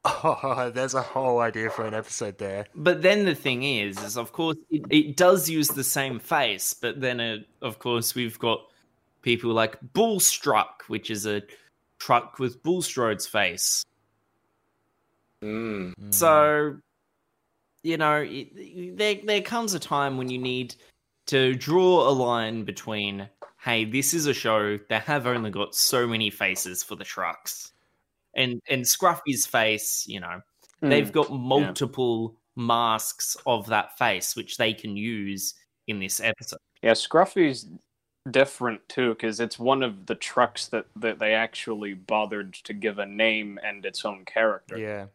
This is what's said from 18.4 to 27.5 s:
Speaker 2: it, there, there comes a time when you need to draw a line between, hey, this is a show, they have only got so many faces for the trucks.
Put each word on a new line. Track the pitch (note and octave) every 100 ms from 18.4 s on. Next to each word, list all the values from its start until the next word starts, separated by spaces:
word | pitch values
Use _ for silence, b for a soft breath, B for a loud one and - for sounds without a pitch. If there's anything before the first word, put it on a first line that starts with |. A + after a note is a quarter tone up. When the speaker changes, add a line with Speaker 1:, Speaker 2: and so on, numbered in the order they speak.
| -
Speaker 2:
it, | - - F3+ F3+ F3+
there, | G#3+ G3+
there | G#3 G#3
comes | - A#3 A3+
a | F3+
time | - C#3+ C#3 C3
when | B2+
you | B2+
need | B2+ B2+ B2 - b _ _ _ -
to | C#3 C3
draw | B2+ C#3 F3 F#3 F3+ C3
a |
line | C3+ A#2+ A#2 A2 A2+
between, | G#2 G2+ - G#2+ G2+ G2 G2 _ - _
hey, | - A#2
this | A2 C3 C#3
is | E3+ D3
a |
show, | B2+ A2+ A2 G#2 G#2 -
they | A2
have | C3 D3 B2
only | B2 A2
got | F#2+ G2+
so | - - C3 A#2+
many | A2+ G#2+
faces | - G2 F#2 F#2 F2+
for | - G2
the |
trucks. | G2 - F2 D#2+ -